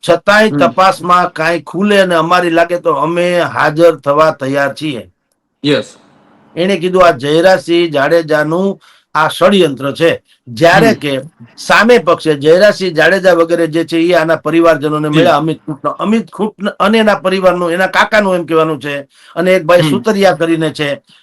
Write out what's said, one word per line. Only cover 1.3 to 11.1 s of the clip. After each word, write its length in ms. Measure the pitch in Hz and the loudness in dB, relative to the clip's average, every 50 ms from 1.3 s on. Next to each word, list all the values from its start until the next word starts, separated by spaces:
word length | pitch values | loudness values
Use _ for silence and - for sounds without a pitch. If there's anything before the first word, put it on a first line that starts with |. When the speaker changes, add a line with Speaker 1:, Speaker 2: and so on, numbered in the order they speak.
| - | -4
Speaker 1:
કાંઈ 280 | 160 160 165 170 165 | -4 -4 -2 -4 -4
ખુલે 400 | 160 - - 165 202 208 202 196 | -6 -8 -6 -2 0 2 2 2
અને 140 | 190 180 175 | 2 2 0
અમારી 340 | 165 160 165 180 180 175 175 | 0 0 0 0 0 0 0
લાગે 300 | 165 170 170 170 175 175 | 0 0 0 0 -2 -4
તો 140 | 175 170 151 | -2 -2 -2
અમે 460 | 139 147 160 170 175 175 180 175 175 | -2 -2 -2 -2 -2 -2 0 0 -2
હાજર 560 | 160 127 113 123 143 151 151 156 170 170 160 | -2 -2 -2 -2 -2 -2 2 4 4 4 2
થવા 360 | 160 - 143 143 147 127 127 | 0 -2 -2 2 2 2 2
તૈયાર 420 | 123 - 135 131 139 143 139 135 135 | 0 -2 -4 -4 -2 -2 -2 -4 -4
છીએ. 380 | - 151 156 131 113 95 92 _ _ _ _ _ _ _ _ _ _ - | -8 -8 -8 -8 -10 -12 -16 _ _ _ _ _ _ _ _ _ _ -4
Speaker 2:
યસ. 300 | 147 143 110 107 - - _ _ _ _ _ _ _ _ _ _ _ - | -2 -2 -2 -4 -8 -16 _ _ _ _ _ _ _ _ _ _ _ -10
Speaker 1:
એણે 220 | 160 175 190 196 | -6 -4 -4 -2
કીધું 300 | 165 165 180 180 185 180 | -2 -2 0 2 2 4
આ 40 | 170 | 2
જયરાજસિંહ 800 | 160 123 127 143 151 165 170 190 190 175 - 160 170 170 175 170 | 2 0 -2 -2 0 2 2 2 2 0 0 -2 -2 0 0 0
જાડેજાનું 920 | 147 139 135 156 165 170 165 147 151 151 151 156 160 175 190 196 190 - _ _ _ _ _ _ - | -2 -2 0 0 0 0 0 0 -2 -2 0 -2 -2 -2 -2 -4 -6 -8 _ _ _ _ _ _ -4
આ 120 | 151 156 | -2 -2
ષડયંત્ર 640 | - - - 170 196 202 190 175 151 135 120 135 139 | -2 0 0 2 2 4 2 2 0 -2 -4 -8 -8
છે. 320 | 135 - 165 170 135 - _ _ _ _ _ | -4 0 0 0 0 -2 _ _ _ _ _
જ્યારે 400 | 127 117 110 160 165 175 202 226 | -14 -2 0 2 4 4 4 4
Speaker 2:
હમ. 60 | 226 208 | 2 0
Speaker 1:
કે 260 | - 143 147 | -2 -4 -6